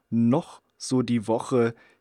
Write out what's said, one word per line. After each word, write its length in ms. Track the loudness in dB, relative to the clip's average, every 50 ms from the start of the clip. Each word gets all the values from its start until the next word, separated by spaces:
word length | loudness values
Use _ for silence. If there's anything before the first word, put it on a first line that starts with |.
| _ _
noch 520 | -2 2 2 2 2 2 -2 -6 -16 -20 _ _ _ _
so 240 | -8 -2 -2 0
die 260 | 0 0 -2 -2 0 -2
Woche 460 | -2 -2 -2 -2 0 2 2 0 -2 -6 -18 _ _ _